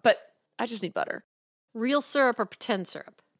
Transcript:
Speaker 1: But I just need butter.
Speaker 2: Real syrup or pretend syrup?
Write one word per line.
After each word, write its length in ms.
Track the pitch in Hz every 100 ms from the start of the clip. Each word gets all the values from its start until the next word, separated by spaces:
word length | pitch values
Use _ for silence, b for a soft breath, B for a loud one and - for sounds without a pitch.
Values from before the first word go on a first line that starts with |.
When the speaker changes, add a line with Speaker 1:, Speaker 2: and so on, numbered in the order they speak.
Speaker 1:
But 140 | 233 - - _ _ -
I 80 | 233
just 180 | 226
need 100 | 185
butter. 300 | - - - - _ _ _ _
Speaker 2:
Real 260 | 226 240 285
syrup 380 | - 285 262 233
or 80 | 196
pretend 400 | - - 196 175
syrup? 360 | 147 - - _